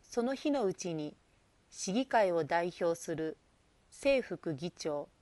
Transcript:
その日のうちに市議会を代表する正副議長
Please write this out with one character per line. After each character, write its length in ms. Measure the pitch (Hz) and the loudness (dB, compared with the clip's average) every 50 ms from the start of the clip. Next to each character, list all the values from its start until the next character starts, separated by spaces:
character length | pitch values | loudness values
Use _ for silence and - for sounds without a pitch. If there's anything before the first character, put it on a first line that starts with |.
そ 200 | _ - - 240 | _ -6 -4 -2
の 120 | 233 247 269 | 0 0 -2
日 160 | 262 - 311 | -2 -2 0
の 140 | 285 277 226 | 0 2 0
う 80 | 190 | 0
ち 220 | 185 - - 180 165 | -2 -2 -6 -4 -4
に 200 | 156 151 147 - _ _ _ _ _ _ _ _ _ _ _ | -4 -6 -6 -10 _ _ _ _ _ _ _ _ _ _ _
市 220 | - - - - | -12 -8 -6 -2
議 140 | 185 233 269 | 0 0 0
会 260 | - - 233 208 185 | 4 4 4 4 6
を 120 | 175 170 160 | 4 2 2
代 280 | 135 170 170 175 180 175 - | 2 2 0 0 0 -2 0
表 180 | 185 170 170 170 | 0 0 0 0
す 160 | - - 165 | -2 -6 -4
る 220 | 151 160 160 - _ _ _ _ _ _ _ _ _ _ _ | -4 -4 -4 -6 _ _ _ _ _ _ _ _ _ _ _
正 320 | - - - 277 277 262 | -20 -2 2 4 4 4
副 320 | 220 - 180 151 - 175 160 | 2 -2 -8 -6 -4 -4 -4
議 160 | 131 156 175 | -2 -4 -8
長 400 | - - - 160 147 147 147 - _ _ | -8 -6 -6 -4 -4 -4 -6 -10 _ _